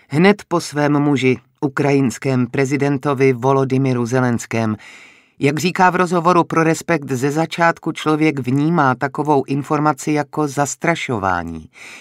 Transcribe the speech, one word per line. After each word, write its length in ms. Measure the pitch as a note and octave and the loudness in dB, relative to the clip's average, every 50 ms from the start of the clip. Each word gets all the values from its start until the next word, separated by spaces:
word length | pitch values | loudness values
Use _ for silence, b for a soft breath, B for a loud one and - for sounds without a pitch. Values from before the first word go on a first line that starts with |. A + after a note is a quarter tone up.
| B B | B B
Hned 340 | C#3 D3+ F3+ G3+ G3+ G3+ - | 0 4 4 4 4 2 -2
po 140 | - E3+ E3 | -4 -4 -4
svém 380 | - - C#3 D3 D3 C#3+ D3 C#3+ | -4 -4 -2 0 0 2 2 2
muži, 380 | D3 C#3+ C#3+ B2 C3 B2+ B2+ B2+ - _ _ _ | 2 2 2 2 2 0 0 0 -6 _ _ _
ukrajinském 840 | D3+ C#3 C3+ - C#3+ C#3+ C#3+ C#3 C3+ A#2 - - - C3+ C3 B2 B2 | -6 -4 -2 -2 0 2 2 2 2 0 -2 -4 -4 -2 0 0 -2
prezidentovi 840 | A#2 - C#3+ C#3 C3 D3 C3+ C#3 D3 C#3+ C3+ C3+ D3 C#3 B2+ C3+ C3+ B2+ | -2 0 -2 0 0 0 0 0 0 -2 -2 -2 -2 0 4 4 2 2
Volodymyru 720 | A#2 B2 C3+ C#3 C#3 C3+ B2 C3 C3 C3+ C3 B2+ A#2+ A#2+ | 2 2 2 2 2 2 0 0 0 0 0 0 0 -2
Zelenském. 720 | A2+ B2+ C3 B2+ A#2+ A#2 A2 - - - A2+ A2+ A2 G#2+ B B B B B B B B B B B B B | 0 0 0 2 2 0 -2 -4 -4 -4 -2 -2 -2 -4 B B B B B B B B B B B B B
Jak 200 | C#3+ C#3+ D3+ D3 | -2 0 0 0
říká 300 | C#3 F#3 - - F#3 F3+ | -2 -2 2 2 2 4
v 60 | E3+ | 4
rozhovoru 480 | F3+ F3+ D#3+ F3+ F3 D#3+ F3+ F3 E3+ D#3 | 2 0 0 0 0 2 2 2 2 2
pro 200 | - D#3 E3 D#3+ | 2 0 0 2
Respekt, 480 | D#3+ D#3+ - - - E3+ D3 C#3+ C3 | 2 0 -2 -2 -2 -2 -2 -2 -4
ze 200 | C3+ A#2+ C3 D3 | -4 -2 -2 -2
začátku 600 | C#3+ D#3 E3 E3 - F3 E3+ E3 E3 - - E3 | 0 -2 -2 -4 -2 0 2 2 2 0 -6 -8
člověk 480 | D#3 - - D#3 D#3 D3+ D#3 D#3 C#3 C#3 | -8 -4 -2 -2 0 2 2 0 0 -2
vnímá 560 | A#2 B2 C3 C#3+ D3 D#3+ F3 E3 C#3 C3 B2 | -2 -2 0 0 2 2 2 2 2 2 2
takovou 480 | - D3 C3+ - - C#3+ D3+ D3 C#3 - | 0 -4 -4 -4 -4 -2 0 0 0 0
informaci 680 | - C3+ C#3+ C3+ - D#3 D3 D3+ D3+ C#3+ - - D#3+ | 0 -4 -6 -2 -2 -2 0 0 0 -2 -2 -2 -2
jako 360 | D3+ D3 C#3+ - - D#3 D3+ | -2 -2 -2 -4 -4 -4 -4
zastrašování, 1200 | C#3 C3 C#3+ C#3+ C#3+ - - - E3+ E3 - - - B2 G2+ G2 F#2+ F2+ F2 E2 E2+ E2 D#2+ D#2+ - B B B B B B | -4 -2 -4 -4 -4 -4 -4 -4 -2 -2 -2 -4 -4 -4 -2 0 -2 -2 -2 -4 -8 -10 -12 -14 -18 B B B B B B